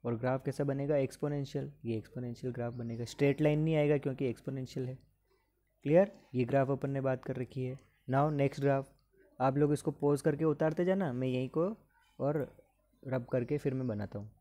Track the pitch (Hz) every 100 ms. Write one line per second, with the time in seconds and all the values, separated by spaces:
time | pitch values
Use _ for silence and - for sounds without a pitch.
0 | 123 117 123 131 - - 143 139 143 147
1 | 135 - 147 147 139 143 139 - 117 113
2 | - 120 123 117 127 120 120 120 117 117
3 | 117 - 143 139 151 151 160 156 147 147
4 | 139 131 135 113 - 131 127 131 127 131
5 | _ _ _ _ _ _ _ _ 139 165
6 | 202 - _ 127 117 135 131 139 139 139
7 | 131 127 - 127 123 131 127 131 _ _
8 | - 131 151 147 143 - 139 135 135 _
9 | _ _ _ - 131 139 147 147 - 143
10 | 143 143 160 147 160 147 160 156 180 190
11 | 175 123 131 127 131 156 180 220 _ _
12 | _ - 135 151 127 - _ _ _ _
13 | 131 127 120 127 120 147 143 131 127 104
14 | 101 107 107 -